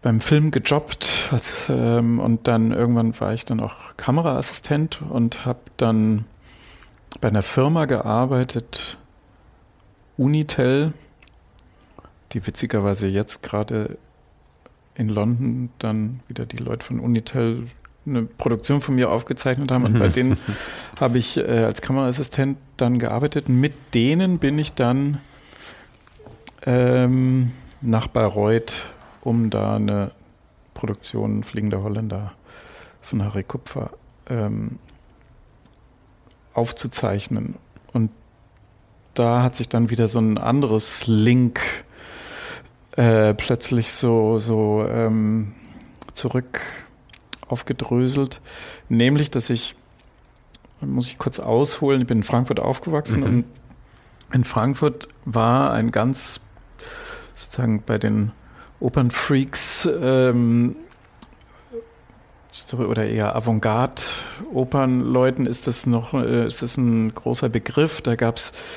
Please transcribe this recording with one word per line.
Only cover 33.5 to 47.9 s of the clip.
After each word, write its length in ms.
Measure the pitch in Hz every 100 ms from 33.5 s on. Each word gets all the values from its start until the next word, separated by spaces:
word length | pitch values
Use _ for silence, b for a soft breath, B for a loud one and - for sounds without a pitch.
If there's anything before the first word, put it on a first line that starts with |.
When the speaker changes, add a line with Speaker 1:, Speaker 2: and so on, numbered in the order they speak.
| - - 135 - - - _ -
Speaker 1:
ähm, 520 | 120 104 107 107 127 - - _ _ _ - - _ - - _ _ _ _ _ _ _
aufzuzeichnen. 1040 | - 117 - - - 110 101 - 107 113 - - - -
Und 180 | 123 110 - _ _ _ _ _ _ _ _ _
da 280 | - 120 120
hat 140 | 123 -
sich 120 | 120
dann 220 | 120 117
wieder 180 | 117 113
so 100 | 117
ein 200 | 110 107
anderes 680 | - 135 139 110 - - -
Link, 540 | 110 113 123 123 - - - - B B B B B B B B _ _ -
äh, 380 | 120 110 107
plötzlich 580 | 104 - 120 - 123 110
so, 460 | - 123 117 110 113
so, 460 | 107 110 107 107 107
ähm, 640 | 117 113 110 107 110 107 B B B B B -
zurück 460 | - 127 127 127 - - B B _ _ - _ - -
aufgedröselt. 920 | 120 - 123 117